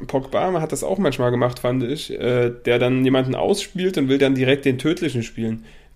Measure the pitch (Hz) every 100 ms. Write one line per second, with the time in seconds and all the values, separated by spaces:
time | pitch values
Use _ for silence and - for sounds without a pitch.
0 | 120 135 131 107 175 180 156 143 - 190
1 | 175 131 123 123 123 127 123 127 123 151
2 | - - 117 123 120 120 - 120 123 131
3 | 131 131 131 - - 202 - 180 185 185
4 | 135 139 139 131 127 139 139 127 156 170
5 | 160 123 110 - 113 110 - - -